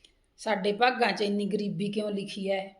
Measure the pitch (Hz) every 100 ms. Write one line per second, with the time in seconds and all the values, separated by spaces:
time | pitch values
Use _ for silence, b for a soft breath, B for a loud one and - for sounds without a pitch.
0 | b b _ _ - 202 202 202 247 240
1 | 226 185 202 202 202 214 208 160 202 214
2 | 208 202 - - 190 196 196